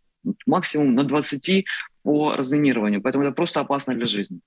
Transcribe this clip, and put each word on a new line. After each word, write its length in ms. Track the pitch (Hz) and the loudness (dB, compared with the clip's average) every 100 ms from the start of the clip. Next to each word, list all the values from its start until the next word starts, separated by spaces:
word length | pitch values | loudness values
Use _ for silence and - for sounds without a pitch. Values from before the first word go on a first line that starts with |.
| _ _ - - - | _ _ -8 -4 0
максимум 480 | 180 160 151 143 | 0 2 2 2
на 100 | 120 | 2
двадцати 600 | 143 147 139 139 - 190 190 - - _ | 2 0 -2 -6 0 0 0 -8 -10 _
по 340 | - 151 151 - | -2 0 0 -2
разминированию. 640 | 131 147 143 117 104 101 | 0 2 2 2 0 0
Поэтому 240 | 123 135 | 0 0
это 80 | 143 | 0
просто 280 | 135 170 151 | 0 -2 -2
опасно 340 | 135 139 135 | -2 -2 -2
для 120 | 117 120 | -2 -2
жизни. 340 | 101 98 87 | -2 -6 -10